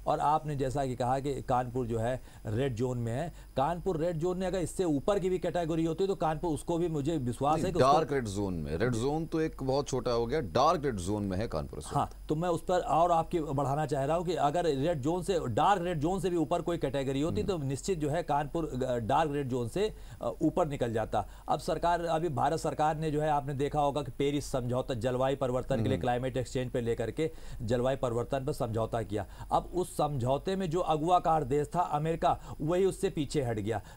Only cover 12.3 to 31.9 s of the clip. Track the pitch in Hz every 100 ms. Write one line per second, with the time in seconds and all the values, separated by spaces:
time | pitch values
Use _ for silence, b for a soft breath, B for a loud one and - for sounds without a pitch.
12.3 | 156 180 165 - 180 - 151 175 165 160
13.3 | 175 143 135 135 143 151 147 139 165 180
14.3 | 156 143 160 170 139 151 160 131 180 175
15.3 | 175 131 107 170 202 170 170 151 190 185
16.3 | 175 143 170 165 170 143 139 135 139 160
17.3 | 202 208 180 135 135 - 180 143 165 156
18.3 | 143 151 165 156 127 127 123 107 139 160
19.3 | 143 135 127 117 180 214 - B B 117
20.3 | - 156 170 165 139 120 113 113 120 -
21.3 | B - 151 - 156 170 175 170 160 170
22.3 | 123 135 160 156 139 151 151 160 147 156
23.3 | 147 135 135 143 151 143 135 127 - 143
24.3 | 143 - 131 120 123 131 123 123 127 135
25.3 | 143 131 127 120 135 107 131 123 123 131
26.3 | 127 120 131 127 127 117 117 113 107 156
27.3 | B B B 110 123 123 131 127 113 120
28.3 | 139 131 151 127 110 110 98 87 104 92
29.3 | B B 160 165 175 185 - 151 143 120
30.3 | 139 180 190 190 175 175 156 160 180 175
31.3 | 160 131 147 143 170 180